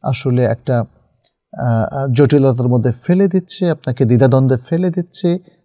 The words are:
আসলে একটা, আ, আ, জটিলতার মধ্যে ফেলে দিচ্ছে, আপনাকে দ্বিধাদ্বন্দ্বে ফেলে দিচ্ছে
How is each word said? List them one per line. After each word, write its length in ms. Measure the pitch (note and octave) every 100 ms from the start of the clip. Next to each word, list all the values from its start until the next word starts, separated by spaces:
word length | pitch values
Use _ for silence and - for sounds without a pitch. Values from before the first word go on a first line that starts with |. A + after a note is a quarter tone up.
আসলে 420 | C3 C3 C3+ B2
একটা, 360 | A#2+ A#2 - B2
আ, 60 | A2 _ _ _ _ _ _ -
আ, 460 | B2 A2+ A2 C#3 C3+
জটিলতার 540 | B2 C#3 D3 C3+ B2 B2
মধ্যে 240 | B2 A#2+
ফেলে 360 | A#2 - F3+ G3
দিচ্ছে, 420 | F#3 F3+ - F3+
আপনাকে 360 | D#3 - A#2+ B2
দ্বিধাদ্বন্দ্বে 520 | A#2+ C3 C3 C3 B2+
ফেলে 320 | - E3 F#3
দিচ্ছে 500 | E3+ F3 - F3 F3+ _ _